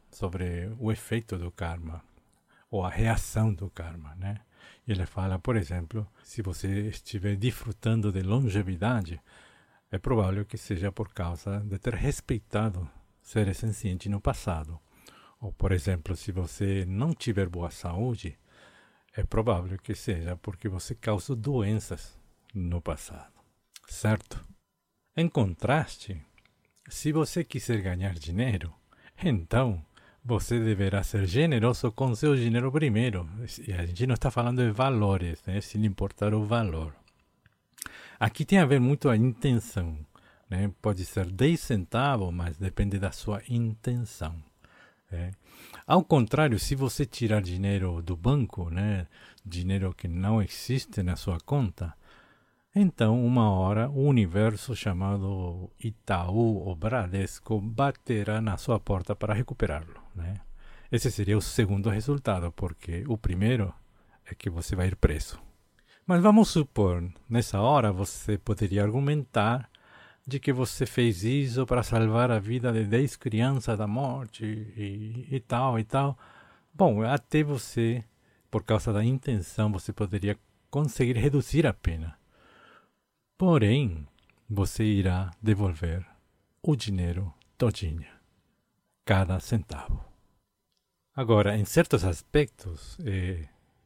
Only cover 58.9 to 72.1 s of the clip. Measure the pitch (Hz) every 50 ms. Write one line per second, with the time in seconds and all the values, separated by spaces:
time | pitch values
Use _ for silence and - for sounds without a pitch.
58.9 | 101 92 90 - 104 - - 104 104 104 123 - 117 - - - 73 80 80 82
59.9 | - - - - - 92 85 87 98 - - - - - - - - - - -
60.9 | - 117 - 127 - - 101 87 104 107 - - - - 117 95 101 98 98 113
61.9 | 104 110 104 - 143 143 - - 101 90 87 85 - - - 87 82 - - -
62.9 | 82 90 113 147 113 107 - - 90 90 101 113 127 120 101 92 - - - _
63.9 | _ _ _ _ _ _ _ - - - - 98 82 85 85 - - 92 90 92
64.9 | 90 - - - 76 76 - - - - - - - _ _ _ _ _ _ _
65.9 | _ _ _ - 180 175 175 214 208 226 208 - - 165 147 - - - 104 92
66.9 | 87 87 87 90 87 - - - 113 120 113 - - 98 104 127 147 143 117 104
67.9 | 95 90 101 - - - - - 107 98 - - 107 - 107 95 95 101 101 107
68.9 | 107 131 139 143 151 151 135 - - 113 104 110 117 131 123 - _ _ _ -
69.9 | - - - - - _ - - 131 139 - - 131 127 127 117 - - 135 107
70.9 | - - 123 117 107 85 95 113 127 143 139 131 117 127 131 117 123 123 110 -
71.9 | 117 113 110 110